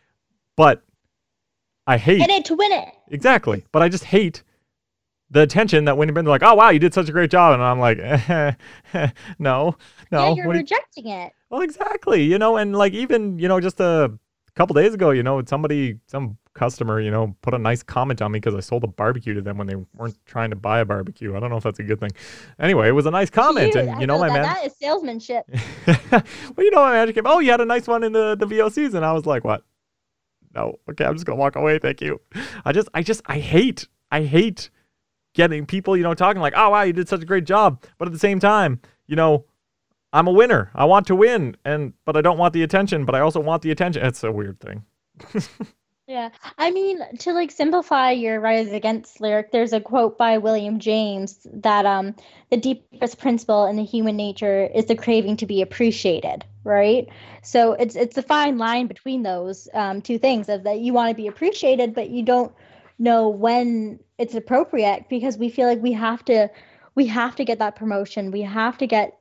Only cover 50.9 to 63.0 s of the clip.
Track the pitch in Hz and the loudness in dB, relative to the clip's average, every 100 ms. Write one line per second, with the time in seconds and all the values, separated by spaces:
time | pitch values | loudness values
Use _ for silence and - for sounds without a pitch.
50.9 | 214 214 196 196 - - - 214 208 202 | -2 -2 -6 -10 -14 -20 -4 0 2 2
51.9 | 196 196 214 - _ - 240 254 262 _ | 0 -4 -10 -20 _ -4 -2 -2 -6 _
52.9 | - 247 - 269 233 - 208 202 208 214 | -8 -8 -4 -2 -2 0 0 2 -2 -4
53.9 | 233 220 208 208 196 208 196 196 - 220 | -4 -4 -4 -6 -6 -2 0 0 -2 -2
54.9 | 226 - 226 196 214 208 196 185 - 233 | -2 0 0 0 -4 -4 -4 -4 0 -2
55.9 | - 196 170 - - - - - 202 202 | 0 -2 -2 -4 -10 -14 -12 -2 2 4
56.9 | 240 240 - - - - 247 233 - 233 | 2 -2 -10 -20 -20 -4 2 2 2 -2
57.9 | - 240 254 254 302 294 254 226 240 247 | -2 -4 -4 -2 0 0 -2 -2 -2 -4
58.9 | - - 262 220 180 180 190 - - 202 | -8 -8 -6 -6 -6 -8 -10 -10 -6 -6
59.9 | 196 - 233 254 247 208 208 190 214 240 | -6 -6 -2 0 0 -4 -6 -4 -4 -2
60.9 | 247 233 226 208 202 339 415 294 262 247 | 0 0 -4 -8 -4 -4 0 0 0 0
61.9 | 226 220 240 226 247 240 _ _ _ _ | -4 -8 -6 0 0 0 _ _ _ _
62.9 | - | -4